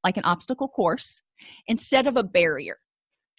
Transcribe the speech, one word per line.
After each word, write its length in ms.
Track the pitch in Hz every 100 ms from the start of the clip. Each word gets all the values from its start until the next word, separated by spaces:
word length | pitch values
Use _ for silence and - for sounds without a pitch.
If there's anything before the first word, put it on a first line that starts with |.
like 140 | 180 190
an 60 |
obstacle 440 | 175 175 - 254 269
course, 540 | - 175 165 - - _ _ - - -
instead 380 | 226 - 262 269
of 120 | 247
a 60 |
barrier? 520 | 190 180 170 143 87 - _ _ _ _ _